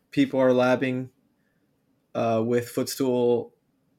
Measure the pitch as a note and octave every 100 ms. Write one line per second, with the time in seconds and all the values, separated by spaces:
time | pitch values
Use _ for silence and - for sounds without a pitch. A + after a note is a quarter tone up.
0 | _ C#3+ C3+ C3+ B2+ B2+ B2+ B2+ B2+ B2+
1 | B2+ _ _ _ _ _ _ _ _ _
2 | _ B2 A#2 A2+ A2+ A#2+ A#2 - B2 -
3 | C3+ B2 A#2+ A#2+ - _ _ _ _